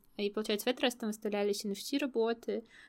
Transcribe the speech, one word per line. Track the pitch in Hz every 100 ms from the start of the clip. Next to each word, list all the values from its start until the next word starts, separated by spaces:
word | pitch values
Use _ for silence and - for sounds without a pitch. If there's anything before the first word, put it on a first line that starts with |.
| - -
И, | 208
получается, | 214 214 208 247
в |
этот | 254
раз | 254 247
там | 214
выставлялись | 214 214 208 208 202 208
Эн |
Эф | 196
Ти | - 277
работы. | 277 233 226 233 - 208 - -